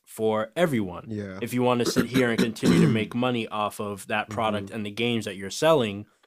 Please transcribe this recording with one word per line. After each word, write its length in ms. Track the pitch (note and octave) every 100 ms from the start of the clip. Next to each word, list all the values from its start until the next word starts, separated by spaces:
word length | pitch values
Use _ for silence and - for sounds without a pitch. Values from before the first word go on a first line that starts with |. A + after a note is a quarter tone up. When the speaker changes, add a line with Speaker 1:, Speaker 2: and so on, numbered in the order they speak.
Speaker 1:
for 480 | _ - A2 G#2+ -
everyone. 520 | D#3+ F3 A#2+ F#2+ E2+ A2+
Speaker 2:
Yeah. 320 | G#2 G2+ F#2
Speaker 1:
If 100 | A#2
you 120 | B2
wanna 200 | B2 A#2+
sit 220 | A2+ - A#2+
here 240 | B2+ B2
and 80 | A2
continue 420 | A#2 - - E3+
to 60 | D#3+
make 260 | A2+ G#2+
Speaker 2:
<clears throat> 120 | A#2+ B2+
Speaker 1:
money 220 | A#2+ A2
off 320 | G#2+ G#2 -
of 260 | G#2 G2+ -
that 240 | G#2+ G#2+
product 360 | G#2+ A2 G#2 G2
Speaker 2:
Mm-hmm. 100 | A2
Speaker 1:
and 100 | G#2
the 60 |
games 320 | G#2 A#2 A#2
that 100 | G#2
you're 160 | G2 G2
selling, 560 | - D#3 D#3+ A2 G2+ G#2 _